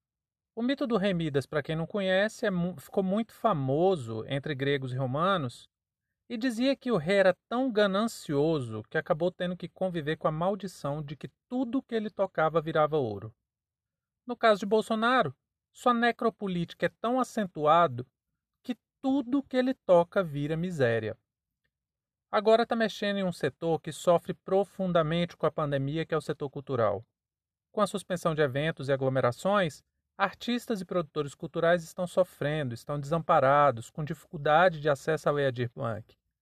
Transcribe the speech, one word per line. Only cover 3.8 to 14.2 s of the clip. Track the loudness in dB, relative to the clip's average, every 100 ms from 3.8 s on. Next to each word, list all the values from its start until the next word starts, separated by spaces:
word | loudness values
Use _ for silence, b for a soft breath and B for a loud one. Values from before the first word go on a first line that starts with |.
| 4 2 -2 -8 -4
entre | -6 -4 -4
gregos | -2 -2 -2
e | -6
romanos | -4 -2 0 0 -2 -8 -20 _ _ _ _ _ -12
e | -4
dizia | -2 0 0 0
que | 0
o | -2
rei | 2 4
era | 4 2 -2
tão | -2 0
ganancioso | 2 2 2 -2 -4 -4 0 2 0 -2 -8 -6
que | -4
acabou | -2 0 0
tendo | -2 -6 -6
que | -10
conviver | -6 -6 -4 -4 -4
com | -2
a |
maldição | -2 -2 -2 -8 -10 -8 -6
de | -8 -12
que | -14 _ -8
tudo | -4 -2 -4
que | -4
ele | -6 -6
tocava | -4 -4 0 0 0
virava | 0 0 2 0
ouro. | -2 -6 -12 -18 _ _ _ _ _ _ _ _